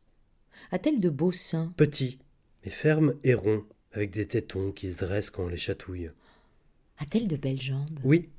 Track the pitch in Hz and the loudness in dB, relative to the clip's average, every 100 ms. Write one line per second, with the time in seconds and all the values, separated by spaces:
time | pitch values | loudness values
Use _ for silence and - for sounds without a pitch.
0 | _ _ _ _ _ - - 185 285 285 | _ _ _ _ _ -20 -8 -2 0 2
1 | 175 143 180 175 - 160 165 180 147 - | 2 2 0 2 0 0 -2 4 4 4
2 | 127 - _ _ _ _ 95 - 147 156 | -4 -6 _ _ _ _ -12 -2 2 4
3 | 151 - 135 117 98 107 - _ _ 107 | 4 4 2 4 4 0 -2 _ _ -6
4 | 101 107 98 113 - 95 98 95 95 87 | -4 -4 -2 -2 -2 -4 -4 -4 -8 -6
5 | 90 101 - - 87 85 - 95 - 90 | -2 -2 -2 -4 -6 -4 -4 -6 -8 -10
6 | 82 - _ _ _ _ _ _ _ - | -10 -14 _ _ _ _ _ _ _ -14
7 | 147 226 226 147 135 135 131 135 147 156 | -4 -2 0 -2 -2 -4 -4 -4 -6 -2
8 | 131 165 170 | 4 4 4